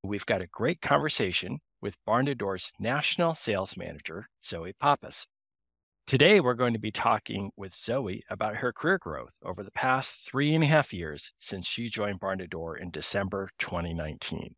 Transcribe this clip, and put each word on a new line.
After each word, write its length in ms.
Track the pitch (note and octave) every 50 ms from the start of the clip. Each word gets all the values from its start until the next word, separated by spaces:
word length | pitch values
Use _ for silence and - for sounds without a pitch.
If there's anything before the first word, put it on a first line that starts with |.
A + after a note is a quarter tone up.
We've 240 | - F#2+ G#2 G2+ -
got 160 | - A2 F#2
a 60 | F#2
great 320 | F2+ - - A2 C3 C3 -
conversation 800 | - - C#3+ C#3+ C#3+ D3+ - - A2+ F#2 F2 - - F#2 B2+ D3+ _ _ _ _
with 160 | - G#2+ - _ _
Barn 220 | G#2+ G#2+ A#2+ C3+
to 60 | C#3+ C3+
Door's 380 | A2+ A#2 G2 F#2+ F#2 - - - _
National 560 | - A#2 C3 D3 - - - - F3 E3 D#3+
Sales 400 | - - - G#2 F#2+ F#2+ - -
Manager, 540 | F#2 F2 E2 D2+ D2 - - D#2+ F2+ A2 - _ _ -
Zoe 260 | - - E2+ E2 F2+ G2+ _
Pappas. 480 | - D3 C#3+ - - - - - - _ _ _ _ _ _ _ _ _ _ _ _ _ _ _ _
Today, 320 | - - - D3 F3+ G#3+ G3+
we're 140 | C#3+ B2 B2
going 180 | A2+ B2+ A#2+
to 80 | A#2 A2
be 100 | G#2+ A2
talking 640 | - - - A#2 A2+ G#2 _ - A2 G2+ G2+ G2 _
with 180 | - G2 F#2+ -
Zoe 480 | - - - A#2 C#3 B2+ F#2+ F#2+ - - -
about 260 | G2 F#2+ G#2+ G#2+ G#2
her 160 | - - B2
career 260 | A2+ - - D#3+ G3
growth 380 | F#3 - - D2+ C2 A#1+ - - _ -
over 180 | - F#2 G2
the 120 | G2+ F#2+ _
past 420 | - - C3 B2+ C3 C3 - - - -
three 300 | - - C3 C#3+ D3 D#3
and 80 | D#3+ D#3+
a 40 |
half 260 | C#3+ D#3+ D3+ C#3+ - -
years 400 | F2+ F2 D2+ D2+ C#2+ - - _
since 300 | _ - - G#2 F#2+ F2
she 220 | - - - A#2+ A#2
joined 320 | - A2+ G#2 G#2 G2+ F2+
Barn 160 | - F#2+ F#2+
to 100 | F#2 F2+
Door 300 | E2 - E2 E2 E2 E2
in 140 | - F2+ F2
December 580 | E2+ D2+ - - - G2+ G2 F#2 G#2 G2 G2 F#2 _ -
twenty 340 | - - F2+ E2+ E2+ E2+ E2
nineteen. 640 | E2 D#2+ D#2 D2+ - - - - D#2+ - - -